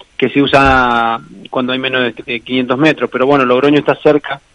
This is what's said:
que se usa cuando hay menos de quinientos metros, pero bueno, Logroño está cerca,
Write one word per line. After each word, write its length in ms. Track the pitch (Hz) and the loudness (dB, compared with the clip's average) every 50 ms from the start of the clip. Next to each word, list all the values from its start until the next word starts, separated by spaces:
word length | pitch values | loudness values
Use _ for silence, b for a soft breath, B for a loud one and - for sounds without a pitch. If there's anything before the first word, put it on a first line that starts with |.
| B _ _ - | B _ _ -4
que 120 | 131 - | -4 -2
se 120 | - 139 | 0 0
usa 760 | 143 127 120 135 139 135 131 131 127 120 120 117 117 113 113 117 - - - 98 98 - | 0 2 2 4 4 4 4 2 2 0 0 0 0 -2 -4 -6 -8 -14 -20 -20 -16 -10
cuando 240 | - 135 127 123 127 | -6 -6 -4 -4 -4
hay 60 | 131 | -4
menos 340 | 131 131 131 127 127 120 110 - - | -6 -4 -4 -2 -4 -4 -6 -8 -10
de 140 | - 120 113 | -10 -10 -10
quinientos 360 | - - 127 131 127 123 131 127 | -8 -6 -4 -4 -2 -2 -2 0
metros, 320 | 156 156 147 - 123 110 | 0 0 0 0 -4 -4
pero 140 | - 123 127 | -2 -2 0
bueno, 180 | 135 143 139 131 | 0 2 2 2
Logroño 340 | 123 123 127 139 143 147 147 | 2 2 2 2 4 2 2
está 160 | 139 - 135 | 2 0 -2
cerca, 440 | - - 156 147 147 - - 139 143 _ _ | 0 2 2 2 2 0 -6 -12 -12 _ _